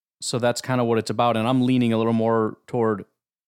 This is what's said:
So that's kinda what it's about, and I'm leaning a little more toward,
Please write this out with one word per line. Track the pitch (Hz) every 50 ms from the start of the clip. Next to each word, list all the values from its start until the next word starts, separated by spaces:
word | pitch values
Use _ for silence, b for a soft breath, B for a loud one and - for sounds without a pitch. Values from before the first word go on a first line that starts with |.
| _ _ _ -
So | - - - 117
that's | 120 120 117 -
kinda | - - 131 127 120
what | 117 117 113
it's | 107 -
about, | 107 110 117 - 110
and | 110 110
I'm | 123 131 127
leaning | 123 127 131 127 120 117
a | 113 110
little | 113 113
more | 113 113 110 113 113 113 110 107 - _ _
toward, | - - 123 113 110 107 95 90 _ _ _ _ _ _ _ _